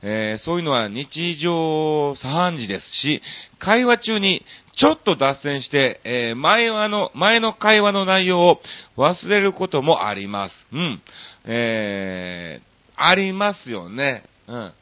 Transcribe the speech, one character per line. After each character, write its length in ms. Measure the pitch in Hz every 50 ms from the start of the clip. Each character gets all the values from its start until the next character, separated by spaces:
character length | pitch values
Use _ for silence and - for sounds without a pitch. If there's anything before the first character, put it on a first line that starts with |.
え 340 | - 101 107 110 110 107 107 110
ー、 60 | -
そ 120 | 160 170
う 40 | 175
い 20 |
う 40 | 170
の 60 | 156
は 180 | 139 123 110 104
日 480 | 101 123 143 - - 156 170 175 170 147
常 800 | 151 175 175 165 165 160 156 156 156 156 151 151 147 143 139 -
茶 60 | - 127
飯 320 | 143 165 180 180 170 147
事 80 | 117 95
で 140 | 98 90
す 60 | - -
し、 340 | - - - 143 151 - - - - - - - _ _
会 280 | - 180 214 240 254
話 140 | 247 240 226
中 200 | - 220 226 214
に 240 | 196 196 180 - - - - - _ _ -
ち 100 | - -
ょ 80 | 294 320
っ 80 | 311
と 140 | _ 214 170
脱 200 | - 139 135 139
線 260 | - - 143 143 139
し 80 | 127 -
て、 320 | - 143 135 123 - - _
え 280 | - 123 123 120 117 117
ー、 20 |
前 320 | 123 143 160 202 226 233 226 220 214 214 214
の、 200 | 208 208 190 - _
前 240 | 135 170 208 226 233
の 140 | 226 226 -
会 260 | _ - 214 220 214
話 140 | 208 202 196
の 100 | 196 190
内 240 | 185 190 190 185 180
容 140 | 185 175
を 200 | 175 175 156 - - - - - - _ _ -
忘 320 | 131 156 180 - - 180
れ 100 | 208 208
る 140 | 196 196 190
こ 160 | - - -
と 120 | - 143
も 260 | 135 156 165 - 92 107
あ 60 | 101
り 140 | 98 98 98
ま 220 | 104 101 98 92
す。 60 | - - _ _ -
う 40 | 143
ん。 240 | 180 165 113 - _ - - - - - - _ _
え 1160 | - 113 117 117 113 113 110 107 104 101 98 98 95 92 92 90 90 90 87 87 82 76 60
ー、 400 | _ _ _ _ _ _ _ -
あ 140 | 131 165 185
り 160 | 185 196 190
ま 220 | 190 190 208 208 196
す 180 | - - 131
よ 180 | 117 98 87 87
ね。 340 | 101 123 139 139 127 104 - _ _ _ _ -
う 60 | 117
ん。 200 | 120 110 90 80 _